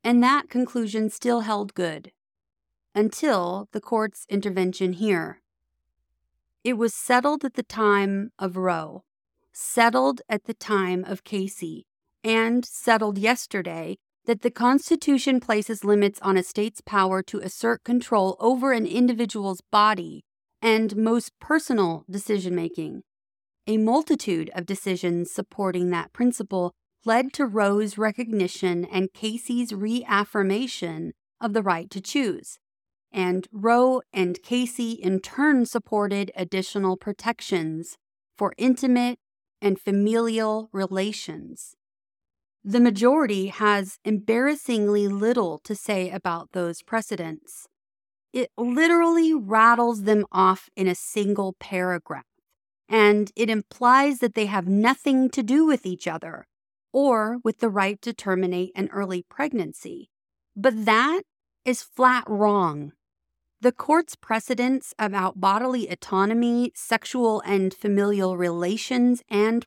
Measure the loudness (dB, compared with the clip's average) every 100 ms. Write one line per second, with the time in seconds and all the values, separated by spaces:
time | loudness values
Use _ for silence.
0 | 2 4 6 4 0 -4 -2 -4 -4 -2
1 | -4 -2 -2 -2 -2 -4 -6 -4 -6 -6
2 | -16 _ _ _ _ _ _ _ _ -2
3 | 0 0 0 2 0 -6 -8 -12 -4 -2
4 | -2 -6 -6 -4 -2 -2 -2 0 -4 0
5 | 0 0 -2 -12 _ _ _ _ _ _
6 | _ _ _ _ _ _ -4 0 -2 -2
7 | 0 2 2 0 -4 -6 -8 0 2 2
8 | 2 -2 -6 -8 -8 -2 -2 -2 -6 -14
9 | _ _ _ _ _ -12 -4 2 4 4
10 | 0 -2 -6 -8 -6 -10 -2 0 0 -2
11 | -4 -10 -8 -6 -6 -8 -12 -14 -18 _
12 | _ _ 0 2 2 0 -2 -4 0 2
13 | 0 0 0 0 -4 -8 -6 -8 -10 -12
14 | _ _ -4 -2 -2 0 2 2 2 0
15 | 2 2 2 0 0 -2 -2 -4 2 4
16 | 4 0 0 0 0 -4 -6 -6 -4 0
17 | 2 0 -4 -8 -10 -4 -2 -2 0 -2
18 | 2 2 2 2 0 2 2 0 0 2
19 | 2 2 -2 -4 -6 -8 0 2 4 2
20 | -6 -14 -20 _ _ _ 2 2 2 0
21 | 2 2 -2 _ -2 0 2 2 2 0
22 | -8 -8 -2 -2 -2 -4 -4 -6 -10 -12
23 | -18 _ _ _ _ _ -2 0 2 2
24 | 2 -2 -2 -4 -4 -8 -8 -6 -4 -2
25 | -2 -2 -4 -8 -10 -6 -4 -2 -2 -2
26 | -4 -2 -2 -2 -4 -4 -4 -6 _ _
27 | 0 0 0 -2 -2 0 2 2 -2 -2
28 | -4 -4 -4 -2 -2 -2 -2 -2 -4 -2
29 | -4 -4 -8 -6 -4 -4 -4 -4 -4 -4
30 | 0 0 0 0 0 0 -4 -6 -8 -8
31 | -10 -14 _ -8 -4 -2 0 -2 -4 -12
32 | -6 -2 -2 -4 -10 -20 _ _ _ _
33 | _ -4 -2 -2 -4 -2 2 4 4 2
34 | -2 -2 -2 -2 -4 -2 -2 -4 -6 -4
35 | -2 -2 -4 0 4 4 2 -2 -2 -2
36 | 0 -2 -4 -6 -4 -4 -4 -2 0 -2
37 | -6 -6 -6 -6 -2 -4 -2 -8 -10 -16
38 | _ _ _ -4 -4 0 0 2 2 2
39 | 0 -4 _ _ _ -4 -2 0 0 2
40 | 2 2 2 0 0 -2 -4 -6 -4 -2
41 | -4 -6 -10 -12 -14 -18 -20 -20 _ _
42 | _ _ _ _ _ _ 0 4 4 4
43 | 4 4 2 0 -4 0 2 2 -2 -8
44 | -2 -2 0 0 2 0 -2 0 2 2
45 | 0 0 0 0 -2 -4 -8 -8 -4 -4
46 | -4 -6 -6 -6 -6 -6 -4 -6 -6 -6
47 | -4 -6 -8 -12 -16 -20 -20 _ _ _
48 | _ _ _ -6 -4 -4 -2 2 4 4
49 | 4 4 2 0 0 4 6 6 2 0
50 | 2 2 2 2 2 2 -4 -4 -2 -2
51 | -6 -2 -2 -2 -4 -8 -6 -4 -2 -4
52 | -6 -14 -14 _ _ _ _ _ 0 6
53 | 6 6 2 0 0 0 -4 0 4 6
54 | 4 2 -2 0 -2 -2 2 4 4 2
55 | 2 2 2 0 2 4 4 2 -2 -8
56 | -6 -8 -10 -16 -18 _ _ _ _ 2
57 | 4 4 0 -2 -2 0 0 2 0 -2
58 | -8 -6 -2 0 0 -2 -4 -4 -6 -4
59 | -4 -6 -8 -6 -4 -2 -6 -8 -16 -16
60 | -18 _ _ _ _ 0 2 2 2 4
61 | 4 0 -4 _ _ _ -4 -4 -4 4
62 | 4 4 0 2 2 4 0 -2 -10 -16
63 | _ _ _ _ _ _ -2 0 2 2
64 | 2 -8 -6 -4 -2 -2 0 -2 -4 -6
65 | -4 -2 -4 0 0 2 0 -4 -4 -8
66 | -2 0 2 2 2 0 -2 -4 -4 -4
67 | -2 0 0 0 0 0 0 -2 0 2
68 | 2 2 0 0 -2 -2 -2 -4 -2 2
69 | 2 2 0 0 2 0